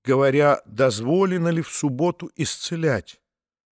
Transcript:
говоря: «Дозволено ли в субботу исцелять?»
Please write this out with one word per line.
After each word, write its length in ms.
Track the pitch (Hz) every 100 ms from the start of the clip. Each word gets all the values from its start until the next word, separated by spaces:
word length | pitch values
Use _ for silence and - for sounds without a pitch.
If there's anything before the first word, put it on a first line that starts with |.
говоря: 580 | 127 135 139 139 143 139 -
«Дозволено 840 | 107 135 107 120 180 190 180 170
ли 140 | 165
в 60 | 151
субботу 600 | - 147 127 175 - - -
исцелять?» 840 | 147 - - 165 160 110 - - _ _ _ _ _